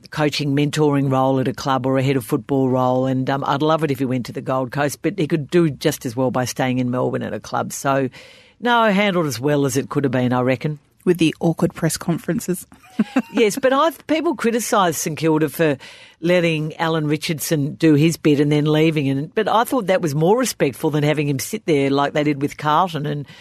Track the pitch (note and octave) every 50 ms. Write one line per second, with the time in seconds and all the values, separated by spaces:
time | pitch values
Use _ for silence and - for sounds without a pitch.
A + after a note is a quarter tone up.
0 | - - - D#3 D3+ D3+ - - D3 D3 C#3 C#3+ D3 C#3 - D3+ D3+ D3 C#3 C#3
1 | C#3 C#3 C3+ C3 C3 C3+ C3+ C3 B2+ C3 A#2 - - C#3+ C3+ C3+ B2 C3+ C3 C3+
2 | C3 C#3 C#3 C3+ A2 - D#3 C#3 G#2+ - C#3+ C3+ C3+ B2+ B2+ B2+ B2+ B2+ B2+ B2+
3 | C3 C3 C3 C3 C3 C3 C3+ C#3 C3+ - D3 C3+ D#3 D#3 D#3+ D#3+ D#3 D3 C3+ C3+
4 | C#3 A#2+ B2+ B2+ A2 - A#2 C#3 B2 B2+ C3 C3 C3+ B2 - C#3+ D3 C#3+ - -
5 | - D#3+ G3 - D#3 C#3+ F3 D#3+ C#3 - - F3+ E3+ D#3 B2+ - - D#3 C#3 -
6 | - C3 A2 C3 C3 B2+ A2+ C3 B2+ A#2 - - C3+ B2+ B2+ B2+ B2+ B2 B2 B2+
7 | C3 B2+ B2+ B2+ A#2 G#2+ G2+ A2 - - B2+ B2 B2 A#2+ - - - C#3 C3+ C#3
8 | C3+ B2 - - - - - - - _ _ - - B3 A#3+ A#3 A3+ A3 F#3+ G3
9 | G#3 G3+ F3 F3+ D#3+ D3 A#2 A2+ B2+ D3 D3 C#3+ C#3+ C#3 A2 C#3 - - - D3
10 | C3+ B2+ A#2 B2+ B2 B2 B2+ B2 B2 B2+ C3 A#2+ - D#3 D3+ D3 _ _ _ _
11 | - F3+ F3 E3+ E3 D#3 - - - E3 D#3+ - F3+ E3 - - - D#3 - -
12 | - - E3 - - - E3+ - - - F3 - - - - - - - - -
13 | G#3+ - - B3+ - - - - A#3 G#3 - - - B3+ C4 C#4 D#4 E4 C4+ -
14 | - - D4 D#4+ C#4+ F4 C4+ - - A3+ A3 B3 G#3 - B3+ G#3+ F#3 E3+ D3+ -
15 | - F3 D3+ - D3+ D#3+ D#3 D3+ D#3 C#3+ - - E3 D3+ C#3 - - - - -
16 | - - - - - F3 F3+ F3+ E3 E3+ D#3+ D3+ D#3 D#3 D3+ - E3 D#3+ D#3+ D#3+
17 | D3+ D3 D#3 D3+ - - E3 C3+ - - E3 D3 C#3 D3 C3+ - E3 D#3+ D3+ C#3
18 | D#3 E3+ D#3+ - - D#3 D3 C3+ D3 D3 D3+ D3+ D3 D3+ D3+ D3+ D#3+ E3 D#3 D#3
19 | C#3 C3+ C3+ C#3 D3 - - A3 G#3 - - G#3+ A#3+ - C#4+ B3+ G3 E3+ F#3 F3+
20 | F3 D#3 C3+ D3+ D#3+ F3 G#3+ B3+ C4 - - - E3+ C#3 A#2 - - D#3 C#3+ D3+
21 | D3 D3 D3+ D3 D3+ C#3+ C#3+ C3 - - - - - - D#3 C#3 C#3 C3+ C#3 C#3
22 | C#3+ C#3+ - D#3 D3+ D3 D3 C3+ C#3 C#3 - - - D3+ D3+ D#3+ F#3 F3+ D#3+ C#3+
23 | D3+ D3 D3 D3 C3+ - - -